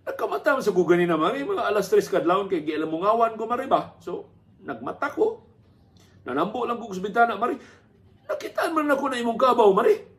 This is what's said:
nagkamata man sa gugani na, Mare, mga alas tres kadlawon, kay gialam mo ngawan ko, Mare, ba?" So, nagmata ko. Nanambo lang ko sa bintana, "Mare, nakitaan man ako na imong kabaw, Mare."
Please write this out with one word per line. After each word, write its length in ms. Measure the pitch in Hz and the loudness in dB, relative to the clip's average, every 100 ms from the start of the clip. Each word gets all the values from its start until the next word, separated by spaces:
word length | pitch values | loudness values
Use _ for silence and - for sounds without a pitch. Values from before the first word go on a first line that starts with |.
nagkamata 560 | - - 208 370 302 262 | -8 -6 -4 -2 0 2
man 80 | 208 | 2
sa 80 | |
gugani 320 | 180 165 175 175 | 0 4 4 4
na, 140 | 165 | 2
Mare, 260 | 165 269 269 | 0 0 -4
mga 220 | 196 208 | -2 0
alas 260 | 208 185 | 0 2
tres 160 | 208 170 | 2 2
kadlawon, 400 | 180 151 190 196 | -2 2 0 0
kay 160 | 175 151 | -4 -4
gialam 240 | 151 156 | -4 -4
mo 160 | 160 202 | -2 0
ngawan 320 | 226 226 220 | 2 0 -2
ko, 80 | 226 | -6
Mare, 240 | 240 262 | -4 0
ba?" 240 | 170 - - | -2 -2 -14
So, 320 | - - - _ _ _ 190 | -12 -12 -12 _ _ _ -14
nagmata 480 | - - - 285 | -10 -10 -6 -6
ko. 320 | - 440 - - _ _ _ _ _ _ - - | -2 -2 -2 -18 _ _ _ _ _ _ -18 -8
Nanambo 400 | 131 185 247 233 | -4 -4 -4 -4
lang 160 | 233 | -6
ko 80 | 220 | -6
sa 140 | 185 | -8
bintana, 340 | 202 202 233 202 | -4 2 2 2
"Mare, 240 | 226 - - - _ _ _ _ - | -4 -6 -12 -20 _ _ _ _ -10
nakitaan 480 | 605 - - 330 | -10 -6 -4 -2
man 160 | 320 294 | 0 0
ako 240 | 269 277 | 0 0
na 80 | 247 | -2
imong 160 | 233 226 | -4 2
kabaw, 320 | 254 240 208 190 | 4 6 6 6
Mare." 320 | 240 403 - | 4 2 -2